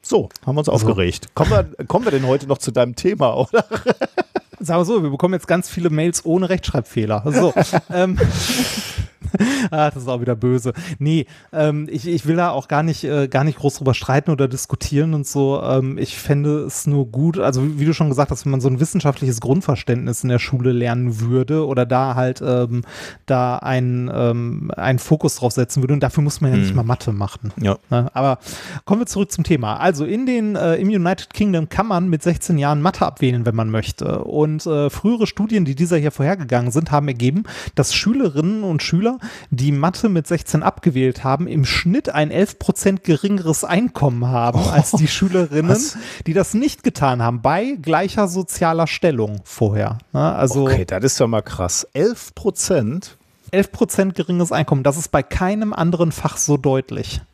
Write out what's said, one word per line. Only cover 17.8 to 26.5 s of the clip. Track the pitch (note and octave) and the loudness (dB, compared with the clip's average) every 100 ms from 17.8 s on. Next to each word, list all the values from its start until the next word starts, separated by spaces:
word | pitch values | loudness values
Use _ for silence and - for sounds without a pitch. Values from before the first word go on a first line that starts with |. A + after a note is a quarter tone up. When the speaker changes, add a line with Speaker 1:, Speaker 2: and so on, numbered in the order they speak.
Speaker 2:
du | D3+ | 0
schon | D#3 D#3 | 2 0
gesagt | C3+ C#3+ | 2 0
hast, | C3+ | -2
wenn | C#3 | -2
man | C3+ | 0
so | C3 | 0
ein | B2+ | 2
wissenschaftliches | D#3+ F#3 D3 C3 C3+ A2+ | 0 2 0 0 -2 -2
Grundverständnis | A#2 D#3 F3 A#2 - B2 B2 A#2 | 0 0 2 -2 0 -2 -2 -2
in | B2+ | 0
der | A#2+ | 0
Schule | - B2+ B2 | 0 0 2
lernen | A#2+ A#2+ A#2+ B2 A2 | 2 0 0 -2 -2
würde | A#2 B2+ B2 D#3 | 0 0 2 0
oder | D3 C3 | 0 0
da | A#2+ B2+ C3+ | 2 2 0
halt, | B2+ B2+ B2+ | 0 -2 -2
ähm, | C3+ B2 A#2+ A#2+ - - - - | -2 0 0 -2 -6 -14 -16 -16
da | - B2+ B2 B2+ | -2 0 2 -2
ein, | - C3 B2 B2 B2 | -2 0 0 -2 -2
ähm, | A#2 A#2+ A#2 A#2+ G#2+ - - | 0 0 0 -4 -6 -6 -4
einen | C3 C3 | 0 0
Fokus | - D#3 D3+ | 2 0 0
drauf | - B2 | 0 -2
setzen | - B2 C#3 | 0 0 0
würde. | B2+ | 0
Und | D3 | 2
dafür | C3 - | 2 2
muss | D3 - | 0 0
man | C3+ | 2